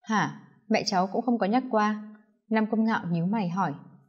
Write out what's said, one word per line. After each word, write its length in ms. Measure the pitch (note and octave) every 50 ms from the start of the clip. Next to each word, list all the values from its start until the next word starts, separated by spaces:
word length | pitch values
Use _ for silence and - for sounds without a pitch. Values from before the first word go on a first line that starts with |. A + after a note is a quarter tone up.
| _
"Hả, 380 | - A3 G3+ E3 C#3+ D3 - - - - _ _ -
mẹ 140 | G#3+ G3 -
cháu 220 | - G3+ F3+ F#3 F#3+
cũng 140 | F#3+ -
không 160 | - - A#3+ A3+
có 80 | G3+
nhắc 180 | F#3 G#3+ B3+ B3+ B3+
qua?" 440 | - G#3+ G#3 G#3 G#3+ G#3+ - - - - _ _ _ _ _ _
Nam 160 | A3 A3 A3 G#3+
Công 120 | - G#3+ A3
Ngạo 180 | A3 A3 - - E3+
nhíu 140 | E3+ E3+ E3
mày 240 | F#3 G#3 A#3 G3+ F3
hỏi. 240 | E3 F#3+ F#3+ D#3 C#3+ - - - - - _